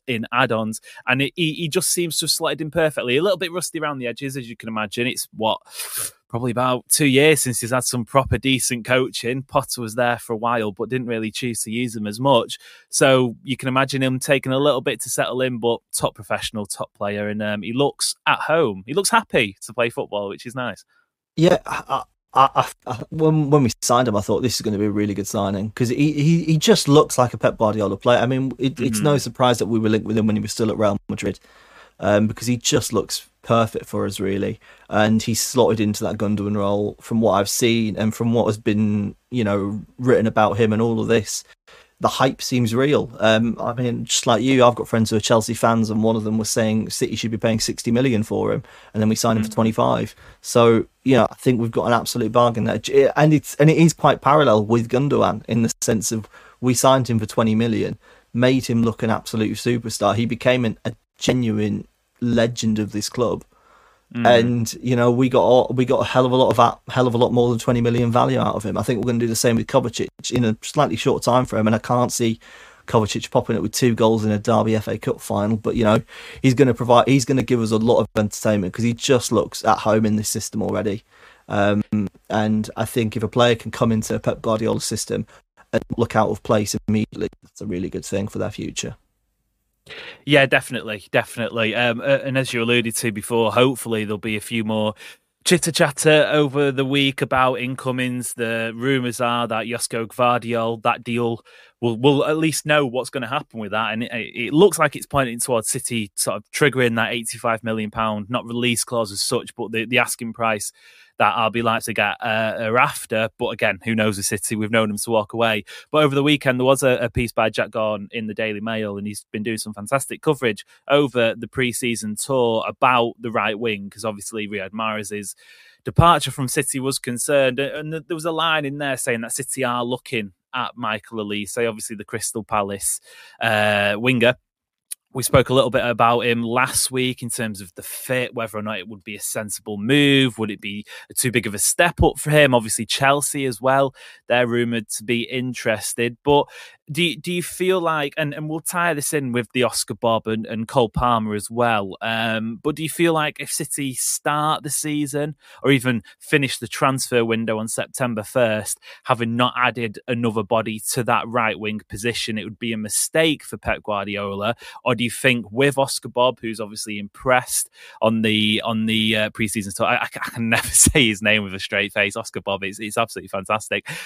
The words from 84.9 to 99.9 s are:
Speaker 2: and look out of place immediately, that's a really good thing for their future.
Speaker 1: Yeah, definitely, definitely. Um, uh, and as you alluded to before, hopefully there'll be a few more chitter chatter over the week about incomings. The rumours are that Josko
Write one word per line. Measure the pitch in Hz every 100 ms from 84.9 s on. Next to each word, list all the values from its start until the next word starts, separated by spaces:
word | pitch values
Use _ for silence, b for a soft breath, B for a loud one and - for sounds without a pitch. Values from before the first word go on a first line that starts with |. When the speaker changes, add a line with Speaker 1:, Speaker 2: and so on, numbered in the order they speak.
| 110 - 107 110 b b _ b
Speaker 2:
and | 110 - -
look | 117 113
out | 101
of | 110
place | - 113 104 - -
immediately, | 107 110 - - -
that's | - -
a | 104
really | 90 92
good | 92 -
thing | 98 104
for | 104
their | 98
future. | 98 98 - - 120 _ _ _ _ _ _ _ _ - B B B B
Speaker 1:
Yeah, | 143 135
definitely, | 139 - 123 107 107 -
definitely. | 135 113 - 110 113 110
Um, | 107 120 117
uh, | 139 139
and | 135 131
as | 131
you | 120
alluded | 117 120 113 -
to | 120
before, | 104 - 117 110
hopefully | 113 131 123 117 110
there'll | 107 107
be | 113 107
a |
few | - 117 110
more | 110 107 104 B B B _ -
chitter | 175 -
chatter | 151 160 - 160 151 117
over | 147 147 135 143
the | 131
week | 135 139 139 135
about | 139 131 127 123
incomings. | 123 131 131 127 127 123 117
The | - 117 113 113 113
rumours | 127 135 123 113
are | 120 120 117
that | 113 113
Josko | 117 -